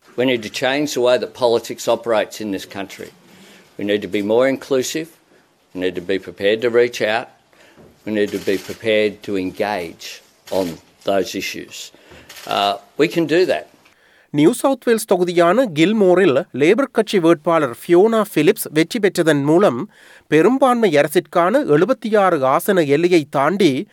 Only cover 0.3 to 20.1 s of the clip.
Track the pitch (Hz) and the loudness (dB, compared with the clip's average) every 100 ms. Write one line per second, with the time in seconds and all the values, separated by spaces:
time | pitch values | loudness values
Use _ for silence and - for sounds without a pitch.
0.3 | 120 107 - 131 139 147 127 120 123 - | 0 -4 -4 -2 -2 -2 0 2 2 0
1.3 | - 123 117 - 113 - 117 117 107 92 | -2 0 0 -2 -8 -2 -2 0 -2 -2
2.3 | - 107 95 - 98 95 - - - _ | -6 -8 -8 -10 -14 -14 -14 -20 -20 _
3.3 | - - - _ - 101 104 101 104 101 | -20 -20 -20 _ -8 -2 -2 -2 -4 0
4.3 | 113 131 131 - 131 120 160 165 _ _ | 2 2 -2 -2 -4 -2 -8 -10 _ _
5.3 | _ _ _ _ 92 92 90 90 95 90 | _ _ _ _ -6 -6 -6 -6 -6 -6
6.3 | 85 101 110 120 117 120 - 107 110 139 | -4 -2 0 0 2 0 0 -2 -2 -6
7.3 | _ _ _ _ _ - _ 104 107 101 | _ _ _ _ _ -20 _ -6 -4 -2
8.3 | 98 90 95 - 92 113 107 107 92 - | -4 -4 -4 -6 -8 -2 0 0 -4 -8
9.3 | 98 92 87 104 101 85 - - - _ | -6 -6 -4 -6 -6 -8 -14 -18 -20 _
10.3 | _ - 95 87 80 _ _ - 98 90 | _ -8 -4 -4 -8 _ _ -4 -2 -2
11.3 | - - 82 - - - - _ - - | -6 -10 -12 -16 -18 -20 -20 _ -20 -20
12.3 | - - 104 101 98 - - 160 170 151 | -20 -6 -2 0 -2 -8 -2 -2 0 0
13.3 | 165 170 87 - _ _ _ _ _ _ | 0 0 -2 -6 _ _ _ _ _ _
14.3 | 147 160 247 285 269 - 226 - 185 180 | 2 2 2 0 -2 0 -2 0 0 0
15.3 | 175 170 214 254 147 170 220 185 175 185 | 2 4 4 0 2 2 4 4 4 4
16.3 | 131 185 127 156 226 277 - 214 202 160 | 2 -2 0 2 2 0 -2 -2 0 2
17.3 | 170 180 165 139 117 - 175 220 226 208 | 2 2 0 0 -4 2 4 4 2 0
18.3 | 170 151 220 - 151 165 240 196 180 160 | 2 2 0 -2 -2 -2 -2 -2 0 0
19.3 | 147 143 170 196 120 156 _ - | 2 2 2 2 0 -6 _ -20